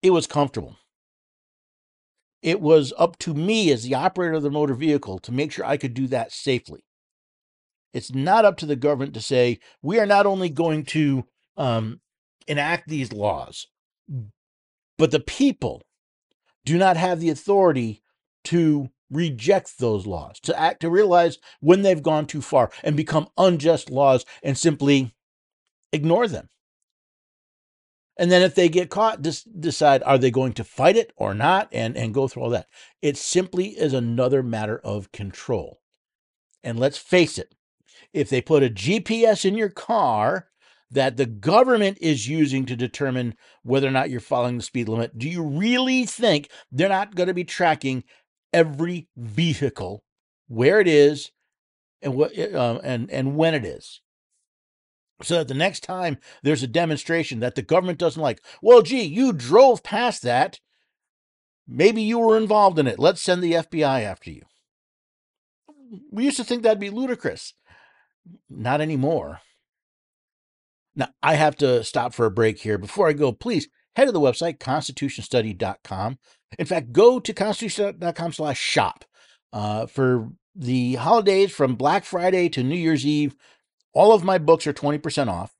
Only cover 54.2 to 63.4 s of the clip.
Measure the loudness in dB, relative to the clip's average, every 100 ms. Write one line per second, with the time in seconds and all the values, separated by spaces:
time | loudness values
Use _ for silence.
54.2 | _ _ _ _ _ _ _ _ _ _
55.2 | -4 -2 -2 -2 -2 -2 -10 -6 -6 -6
56.2 | _ -6 -2 -2 0 -2 -2 -4 -2 -4
57.2 | -4 -4 -6 -6 0 0 0 -2 -4 -2
58.2 | -4 -4 -12 -2 8 8 8 -2 -4 0
59.2 | 0 0 4 6 8 6 -2 -4 -4 -4
60.2 | -2 0 0 -4 _ _ _ _ _ _
61.2 | _ _ _ _ -14 4 4 4 0 2
62.2 | 4 4 4 4 4 4 0 2 2 2
63.2 | -2 0